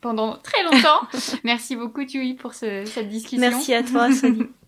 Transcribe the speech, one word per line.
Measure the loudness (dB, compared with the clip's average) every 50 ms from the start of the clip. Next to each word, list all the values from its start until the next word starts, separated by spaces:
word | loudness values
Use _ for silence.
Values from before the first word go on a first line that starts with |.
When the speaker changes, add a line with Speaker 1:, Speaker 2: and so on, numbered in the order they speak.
Speaker 1:
pendant | -8 -4 -2 -2 -2 -2 -4
très | -8 -10 -4 -2 0 2
longtemps. | 4 4 6 6 6 4 4 2 -2 -8 -8
Speaker 2:
<laughs> | -6 -6 -8 -6 -2
Speaker 1:
Merci | -2 -4 -4 -4 -8 -8
beaucoup, | -8 -8 -8 -8 -8 -10
Thuy, | -6 -6 -6 -4 -4 -6
pour | -8 -12 -14 -12
ce, | -8 -8 -6 -6 -6 -8
cette | -8 -8 -8 -8 -6
discussion. | -6 -8 -8 -4 0 2
Speaker 2:
Merci | 2 2 2 0 0 0 0
à | 0
toi, | 0 2 2 4 4 4
Sony. | 4 4 4 2 2 2 -2 -6 -6 _ _